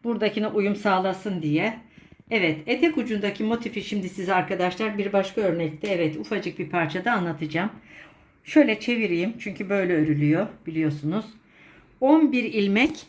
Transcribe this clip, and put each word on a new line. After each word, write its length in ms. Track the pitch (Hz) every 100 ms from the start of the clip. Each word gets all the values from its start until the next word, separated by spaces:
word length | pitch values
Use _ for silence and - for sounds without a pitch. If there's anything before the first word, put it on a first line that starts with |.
Buradakine 440 | 233 214 208 208 214
uyum 280 | 214 202 202
sağlasın 640 | 208 185 190 - 214 180
diye. 380 | 156 151 208 226 - - - - -
Evet, 260 | 220 170 151 -
etek 300 | 247 339 311
ucundaki 460 | 220 214 202 196
motifi 380 | 214 233 233 208
şimdi 280 | 190 208 185
size 240 | - 185
arkadaşlar 640 | 185 180 185 180 180 220 208
bir 160 | 196
başka 280 | 202 190 -
örnekte, 460 | 196 170 160 156 208
evet, 300 | 180 160 151
ufacık 420 | 208 208 180 156
bir 100 | 156
parçada 420 | 180 156 175 208
anlatacağım. 580 | 226 175 147 151 165 208 - - - - - _ _
Şöyle 360 | - 311 254 214
çevireyim 540 | - 240 208 170 190 226
çünkü 300 | 208 - 190
böyle 240 | 202 180
örülüyor 540 | 170 151 147 147 160 208 - -
biliyorsunuz. 580 | 160 156 143 143 196 - - _ - - - _ _
On 300 | 262 311 294
bir 120 | 247
ilmek 560 | 220 220 202 202 294 -